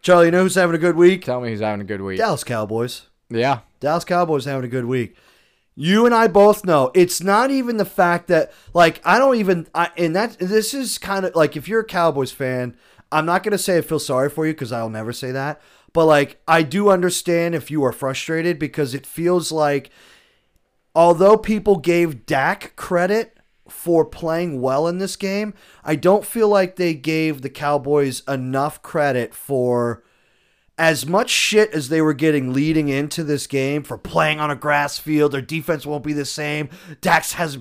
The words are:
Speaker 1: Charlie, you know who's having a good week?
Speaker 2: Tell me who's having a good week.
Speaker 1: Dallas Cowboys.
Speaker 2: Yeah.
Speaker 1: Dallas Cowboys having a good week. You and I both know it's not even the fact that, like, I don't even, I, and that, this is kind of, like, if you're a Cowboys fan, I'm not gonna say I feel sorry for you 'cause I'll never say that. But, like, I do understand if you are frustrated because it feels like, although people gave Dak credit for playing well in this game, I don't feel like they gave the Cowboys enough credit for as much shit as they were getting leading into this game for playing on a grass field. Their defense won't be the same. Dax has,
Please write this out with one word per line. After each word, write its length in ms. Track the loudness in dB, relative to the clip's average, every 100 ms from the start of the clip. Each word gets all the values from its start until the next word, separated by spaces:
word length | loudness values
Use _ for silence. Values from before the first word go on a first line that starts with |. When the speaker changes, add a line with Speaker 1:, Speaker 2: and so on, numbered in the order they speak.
Speaker 1:
Charlie, 240 | 4 6 6
you 40 |
know 100 | 4
who's 120 | 2
having 200 | 2 0
a 40 | 2
good 160 | 0 6
week? 280 | 6 4
Speaker 2:
Tell 160 | -2 -6
me 80 | -4
who's 100 | -4
having 200 | -4 -4
a 40 |
good 180 | -6 -8
week. 160 | -6 -2
Speaker 1:
Dallas 260 | -2 -2
Cowboys. 640 | -6 -6 -4 -4 -6 -10 -20 _ -8
Speaker 2:
Yeah. 300 | -2 -2 -2 -8 _
Speaker 1:
Dallas 240 | -4 -2
Cowboys 400 | -2 -2 0 -2
having 200 | -4 -6
a 40 | -6
good 160 | -6
week. 320 | -4 -4 -4 _ _ _ _ _ _
You 300 | -6 0 4
and 100 | 4
I 140 | 4 4
both 340 | 6 6 6 2
know 240 | 2 4
it's 280 | 4 2 2
not 280 | 0 2 2
even 280 | 0 -2 -2
the 80 | -2
fact 400 | 0 2 0 2
that, 240 | 2 0 -6 -2
like, 260 | 4 4 2
I 160 | 0 4
don't 180 | 4 2
even, 300 | 2 -2 -2
I, 140 | -4 -4 -2
and 180 | -2
that, 240 | 0 -4 -4
this 360 | -2 0 -2
is 240 | -6 -8 -8
kind 260 | -6 -4
of, 100 | -2
like, 220 | 2 0 0
if 100 | -4
you're 120 | -4
a 40 | -2
Cowboys 460 | 0 0 0 -4
fan, 440 | -4 -6 -4 -6 -10 _ _ -4
I'm 140 | -2
not 180 | 0 0
gonna 140 | 0 -2
say 220 | 0 0
I 20 |
feel 180 | 0 -4
sorry 300 | -2 -2 -2
for 180 | -2 -4
you 60 |
'cause 200 | -4 -6
I'll 180 | -6 -6
never 240 | -8 -8
say 180 | -8 -8
that. 260 | -6 -6 -10 _ _ _
But, 100 | 2
like, 380 | 4 4 2 -4 2
I 160 | 2
do 280 | 2 2 2
understand 640 | 4 2 -2 -2 0 0
if 160 | -4 -6
you 120 | -2
are 80 | -2
frustrated 640 | -2 -6 -6 -6 -4 -2 -4
because 360 | -6 -4 -4
it 120 | -6 -10
feels 440 | -4 0 0 0
like, 400 | -2 0 0 -6 _ _ _ _ _ _ _ _ _ _
although 420 | 4 6 6 6 6
people 400 | 4 0 2 2
gave 500 | 2 2 0 -2 -4
Dak 480 | -2 0 -2 -8 -14
credit 640 | -4 -2 0 -2 -4 _ _ _ _
for 360 | -10 0 0
playing 560 | 0 -4 -6 -4 -4 -4
well 260 | -2 0 -2
in 120 | -4
this 180 | -6 -6
game, 380 | -6 -6 -6 -10 _ _
I 120 | -4 0
don't 280 | 2 2 0
feel 220 | 0 2
like 280 | 4 2 -2
they 180 | -4
gave 480 | -4 -4 -2 -2 -4
the 80 | -10
Cowboys 720 | -6 -2 -2 0 0 0 -2 -6
enough 540 | -6 -4 -2 -4 -6
credit 520 | -8 -2 0 0 -4
for 680 | -8 -4 -2 0 0 -2 -6 _ _ _ _ _ _ _ 0
as 280 | 0 0 0
much 240 | -2 0
shit 400 | 0 2 4 2
as 160 | 0 -2
they 100 | 0
were 140 | 2
getting 380 | 2 2 2 0
leading 360 | 0 0 0 0
into 340 | -2 -4 -6
this 240 | -4 -4 -4
game 360 | -4 -2 -4
for 140 | -6 -12
playing 420 | -4 0 0 0
on 100 | -4
a 60 | -4
grass 420 | -2 0 -2 -6
field. 340 | -2 0 2
Their 80 | 0
defense 440 | -6 -6 -4 -6 -6
won't 160 | -8
be 100 | -6
the 100 | -6
same. 460 | -6 -8 -6 -6 -8 -12 -20 -8
Dax 340 | 0 0 0
has, 240 | -6 -8 -8